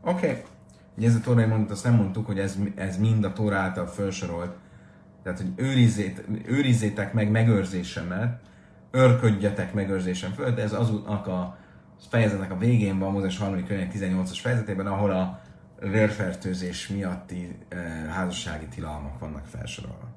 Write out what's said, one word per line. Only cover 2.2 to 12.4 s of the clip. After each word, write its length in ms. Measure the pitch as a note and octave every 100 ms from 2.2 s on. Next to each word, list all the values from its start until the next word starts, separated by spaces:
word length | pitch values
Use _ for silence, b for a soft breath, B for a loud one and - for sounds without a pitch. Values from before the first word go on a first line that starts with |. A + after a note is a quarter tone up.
| G#2+
hogy 140 | G2
ez, 180 | G2 F#2+ G2+ -
ez 220 | F#2+ F2+
mind 260 | A2 A2
a 100 | G2
Tóra 240 | F#2+ G#2 G2
által 300 | F#2+ F#2 F2
felsorolt, 680 | - G2 F#2 F2+ E2+ F2+ - B B B B B -
tehát, 160 | F#2 F2+
hogy 120 | F#2 -
őrizzét-, 720 | C3 C3 A2+ G#2 F#2+ - - A2 A2
őrizzétek 680 | C3 C3+ A2+ G#2+ G2 F#2+
meg 180 | A2+ G#2
megőrzésemet, 1080 | G#2+ A#2 G#2 F#2 F#2 - - E2+ F#2 A#2+ B2 B B B B B
örködjetek 840 | C3 B2+ A#2 A2+ G2+ G2+ - F#2
megőrzésem 580 | G#2 F#2+ F#2+ F2+ F2+ F#2
fölött, 240 | G#2 B2+ A#2+
de 60 |
ez 120 | G#2+
azoknak 540 | G2+ A#2 G#2+ G#2 G2+ -
a 300 | F#2 F2+ B B B B - -
fejezetnek 420 | A#2 G#2+ G2